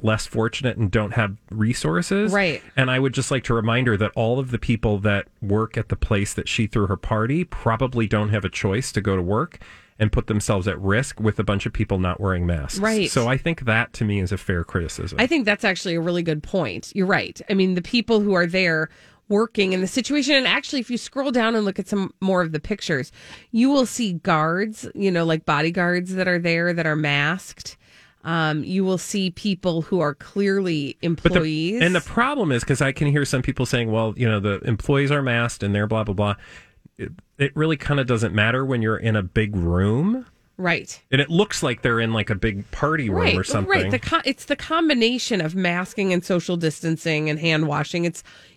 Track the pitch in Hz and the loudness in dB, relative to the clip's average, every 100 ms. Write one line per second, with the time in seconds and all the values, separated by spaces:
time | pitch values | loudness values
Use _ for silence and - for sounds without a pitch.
0 | 107 107 - 113 113 - 127 104 104 113 | 0 0 -2 -2 -2 -2 -4 0 0 0
1 | 104 117 104 104 - 110 110 127 156 175 | 0 0 -2 -4 -8 -2 0 0 0 0
2 | 175 196 208 202 185 131 - - 127 127 | 0 0 2 2 0 -2 -4 0 2 2
3 | 135 127 - 135 - 117 110 117 120 101 | 0 0 -2 -2 0 0 2 2 2 2
4 | 104 - 113 127 131 120 - 110 113 101 | 2 0 0 0 -2 -2 0 0 2 2
5 | 104 101 - _ 98 104 110 - - - | 2 0 -2 _ -2 0 0 -4 -4 -2
6 | - 104 101 - - - 107 113 95 95 | 0 0 0 -4 -4 -2 0 0 0 0
7 | - 110 113 156 175 - 117 113 131 123 | -2 0 0 0 -2 -2 0 0 0 0
8 | 107 107 107 107 95 - 104 104 - 110 | 0 2 2 0 -2 -2 0 0 -2 -2
9 | 98 95 87 107 170 - - - - - | 0 0 0 0 -2 -8 -20 -20 -14 -2
10 | 107 - - 107 - 101 92 87 95 104 | 0 2 0 0 0 0 0 0 2 2
11 | 139 - 107 104 104 98 110 - 104 95 | 0 -2 -2 0 0 -2 -2 -2 0 0
12 | 92 90 98 90 87 82 69 - 214 220 | 0 0 0 0 0 0 -4 -2 0 0
13 | 175 - 117 135 170 160 123 110 120 - | 0 0 2 0 -2 -4 0 0 0 -2
14 | 107 101 90 95 - 87 - 92 80 - | 0 0 0 -2 -2 -2 -2 -4 -4 -6
15 | 87 - 247 330 214 208 208 180 190 165 | -6 -2 0 0 0 0 -2 -2 -2 -2
16 | 165 175 170 151 - 190 131 92 - 202 | 0 0 0 -2 -2 -2 -2 -6 -6 -2
17 | 185 170 90 - - 202 190 180 - 240 | 0 0 -2 -8 -2 2 2 0 0 -2
18 | 220 220 208 185 175 185 180 160 156 - | 2 2 4 2 2 2 2 0 -2 -8
19 | - _ - 202 226 - 190 185 185 262 | -20 _ 0 0 2 0 0 2 0 -2
20 | 226 294 262 277 247 247 - 277 220 240 | 0 0 2 2 2 0 -2 -6 -4 -6
21 | - 277 277 247 226 226 202 196 190 202 | -6 -4 0 2 2 0 0 -4 -4 -4
22 | 190 - 190 180 165 156 - 208 - 143 | -4 -4 0 0 0 -4 -6 -6 -4 -4
23 | 139 - - - - 226 262 277 240 - | -4 -12 -20 -20 -4 2 4 4 2 -2
24 | 220 170 - 160 160 175 220 214 - - | -4 -2 0 2 2 0 -4 -8 -12 -2
25 | 196 175 165 160 - 147 160 180 175 175 | 0 2 2 0 0 0 0 0 0 0
26 | 180 185 185 175 170 165 175 170 160 151 | -2 -2 0 0 0 0 0 0 0 0
27 | 151 143 147 185 - - - - _ - | 0 0 0 -2 -8 -16 -18 -18 _ -20
28 | - _ - 165 156 151 123 185 190 180 | -20 _ -4 0 0 0 -2 0 0 0
29 | - 202 185 - 214 185 185 165 156 185 | -2 -2 -2 -2 -2 -2 0 -2 0 0
30 | 147 143 - 196 202 196 185 156 139 - | 0 -4 -6 -2 0 2 0 -2 -4 -4
31 | 170 160 165 180 156 156 165 233 170 180 | -2 0 2 2 2 0 0 2 2 2
32 | - - 254 294 170 120 - 135 135 - | 0 0 0 2 2 2 2 0 0 0
33 | 147 147 139 131 123 131 123 123 113 110 | 2 2 2 0 0 -2 0 0 2 2
34 | 110 104 120 107 104 98 - 107 - 139 | 0 2 2 2 2 0 0 -2 2 2
35 | 139 147 131 120 117 - 101 101 104 110 | 2 2 2 0 0 -2 0 2 2 0
36 | 104 98 104 101 - - - _ - - | 0 0 0 -2 -8 -20 -20 _ -20 -12
37 | 123 170 - - 139 151 160 147 - 143 | -12 -12 -12 -4 -2 0 0 0 0 0
38 | 123 117 110 101 110 127 135 123 110 110 | 2 2 2 2 2 2 0 0 0 0
39 | 113 107 92 - 107 101 85 87 101 120 | 0 0 0 0 0 0 2 2 4 2
40 | 185 254 240 _ _ - 180 165 - - | 2 -2 -6 _ _ -6 -2 -2 -4 -16
41 | _ 131 143 165 208 - 143 123 127 113 | _ 0 4 2 2 0 -2 0 0 2
42 | 113 113 101 98 113 98 - - 143 156 | 2 0 0 0 -2 -2 -6 -4 -2 0
43 | 117 90 - - - 104 98 381 190 247 | 0 2 2 2 0 -2 2 0 2 -2
44 | - 330 269 - - 285 - 320 320 254 | -2 -2 -2 -4 -4 -6 -2 2 2 4
45 | 226 247 - 208 156 185 180 175 185 - | 2 2 -2 -2 0 0 0 0 -4 -2
46 | 196 180 175 175 175 175 160 - 165 160 | 0 0 0 -2 0 -2 -2 -2 -2 -2
47 | 170 151 156 151 165 156 156 147 147 175 | -2 -2 -2 -2 0 2 2 -2 -2 -2
48 | 170 - - - - | -2 -4 -12 -20 -20